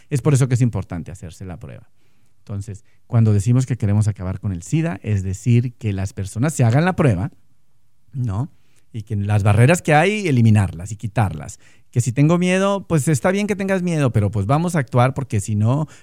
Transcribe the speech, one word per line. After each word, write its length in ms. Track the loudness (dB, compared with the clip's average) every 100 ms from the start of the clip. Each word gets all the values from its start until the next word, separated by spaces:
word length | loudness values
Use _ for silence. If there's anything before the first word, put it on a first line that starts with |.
| -6
Es 140 | -2
por 100 | 2
eso 160 | 2 2
que 60 |
es 80 | 2
importante 480 | 0 -2 -6 -10 -10
hacerse 340 | -14 -16 -16
la 140 | -14 -14
prueba. 320 | -16 -20 -20 -20 -20 -20 -20 -20
Entonces, 460 | -12 -10 -10 -14 -18 -20 -2
cuando 260 | 2 4
decimos 340 | 4 2 0 0
que 100 | -2
queremos 320 | 0 2 0
acabar 320 | -2 -8 -6
con 120 | -6
el 100 | -8
sida, 360 | -4 -4 -4 -6
es 200 | -4 -2
decir, 520 | -2 -4 2 2 2
que 180 | -6 -6
las 200 | -4 -6
personas 400 | -8 -8 -4 -4
se 100 | 0
hagan 200 | 2 2
la 120 | 0 2
prueba, 340 | 2 2 -4 -10 -20 -20 -20 -20 -20 -20 -14
¿no? 380 | -8 -6 -4 -8 -12 -20 -20 -16
Y 100 | -16
que 120 | -8
las 300 | -6 0 2
barreras 380 | 4 6 6 4
que 120 | 4
hay, 320 | 4 4 0 0
eliminarlas 640 | 4 6 4 2 -4 -12
y 60 | -10
quitarlas. 640 | -6 -2 -2 -4 -12 -16 -20 -20 -4
Que 80 | -2
si 100 | -2
tengo 280 | 2 2 4
miedo, 500 | 2 2 0 -2 -2
pues 180 | 0 0
está 240 | 0 0
bien 160 | 0 -2
que 80 |
tengas 280 | -4 -2 -2
miedo, 280 | -2 0 0
pero 220 | 0 0
pues 140 | -2 0
vamos 280 | 0 0
a 60 | -2
actuar 340 | -2 0 0
porque 260 | -2 -4 -4
si 140 | -2
no, 320 | 0 0 0 -4 -10